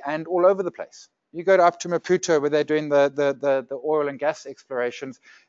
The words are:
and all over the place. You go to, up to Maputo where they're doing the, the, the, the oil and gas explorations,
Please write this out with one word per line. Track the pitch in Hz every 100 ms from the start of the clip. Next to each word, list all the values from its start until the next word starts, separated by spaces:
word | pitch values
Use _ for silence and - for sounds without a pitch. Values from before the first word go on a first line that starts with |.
and | 143 156 160
all | 180 180
over | 196
the | 180
place. | - 80 - - _ _
You | 165
go | 175 190
to, |
up | 175 170
to | 175
Maputo | 170 - 180 - 156
where | 143
they're | 151
doing | 143 151 151
the, | 143 139
the, | 139 143
the, | 135 143 135 127
the | 135
oil | 151 156 143
and | 139
gas | 147 151 135
explorations, | 135 - 127 123 - 135 120 _ -